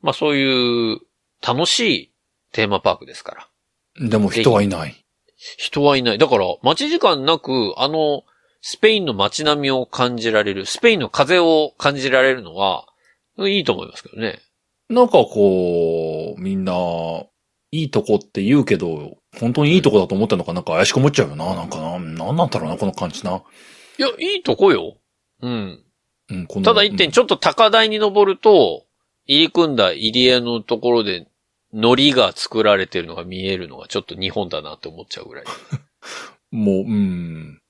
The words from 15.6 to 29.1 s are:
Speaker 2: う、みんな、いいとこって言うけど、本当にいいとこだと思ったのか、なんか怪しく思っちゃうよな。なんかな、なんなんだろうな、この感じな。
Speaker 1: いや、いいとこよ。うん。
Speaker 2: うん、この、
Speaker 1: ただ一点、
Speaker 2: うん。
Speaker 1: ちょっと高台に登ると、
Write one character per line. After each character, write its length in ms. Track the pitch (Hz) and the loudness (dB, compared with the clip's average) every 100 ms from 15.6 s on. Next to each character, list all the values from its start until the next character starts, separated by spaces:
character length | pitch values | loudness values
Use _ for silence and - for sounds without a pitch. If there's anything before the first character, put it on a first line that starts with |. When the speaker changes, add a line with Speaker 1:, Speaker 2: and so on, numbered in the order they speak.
| 90 85 82 82 80 80 80 85 | 0 0 0 0 -4 -6 -8 -10
Speaker 2:
う、 40 | |
み 120 | 185 | -6
ん 100 | 95 | -4
な、 100 | - 90 87 85 82 82 - _ _ _ _ | -2 -2 -2 -4 -6 -8 -12 _ _ _ _
い 140 | 156 151 | -6 -2
い 40 | |
と 140 | 120 | -2
こ 120 | 104 104 | 0 -2
っ 40 | |
て 240 | - - | -2 -4
言 160 | 98 143 | 2 2
う 60 | 131 | 2
け 120 | 95 | 0
ど、 400 | 90 78 71 - _ - | -2 -8 -12 -18 _ -6
本 140 | 117 | -4
当 120 | 123 147 | 0 2
に 80 | |
い 40 | 180 | 4
い 40 | |
と 80 | 156 | 4
こ 100 | 107 | 4
だ 60 | 92 | 2
と 80 | |
思 120 | 98 107 | 0 0
っ 20 | |
た 80 | 95 | -2
の 80 | |
か、 100 | - | -2
な 80 | 90 | -6
ん 20 | |
か 100 | - | -2
怪 120 | 82 95 | 0 2
し 80 | |
く 40 | - | 2
思 100 | 139 | 2
っ 40 | |
ち 100 | 139 | 2
ゃ 40 | 85 | -2
う 40 | |
よ 60 | 73 | -2
な。 200 | 85 92 | -6 -6
な 80 | 82 | -8
ん 40 | |
か 100 | 80 | -10
な、 180 | 78 90 | -10 -10
な 340 | 82 80 82 | -10 -10 -6
ん 40 | 156 | -2
な 100 | 170 | -2
ん 40 | |
だ 100 | - | -2
ろ 80 | 80 | -6
う 20 | |
な、 80 | - | -4
こ 80 | 98 | -4
の 60 | |
感 180 | - 90 | -4 -8
じ 140 | - | -8
な。 180 | 95 92 _ _ - - - - | -8 -8 _ _ -20 -20 -20 -4
Speaker 1:
い 40 | |
や、 80 | 269 - | -4 -4
い 160 | 339 403 | -6 -4
い 60 | |
と 120 | - 110 | -4 2
こ 160 | 196 | 4
よ。 260 | 120 80 - _ _ _ _ | 2 -2 -14 _ _ _ _
う 80 | 123 | -8
ん。 340 | 117 98 85 _ _ _ _ _ | -6 -8 -14 _ _ _ _ _
Speaker 2:
う 60 | - | -12
ん、 100 | - | -8
こ 140 | - | -2
の、 60 | 196 | 2
Speaker 1:
た 100 | 214 | 2
だ 80 | |
一 120 | 208 202 | 0 0
点、 120 | 170 | 2
Speaker 2:
う 20 | |
ん。 20 | |
Speaker 1:
ち 60 | 233 | 2
ょ 40 | |
っ 20 | 247 | 2
と 120 | 196 | 2
高 340 | 180 143 220 | 0 4 4
台 180 | 220 220 | 4 2
に 80 | 214 | 0
登 340 | 214 202 196 | 0 2 2
る 80 | 190 | 4
と、 460 | 220 196 104 76 _ _ _ | 6 6 6 0 _ _ _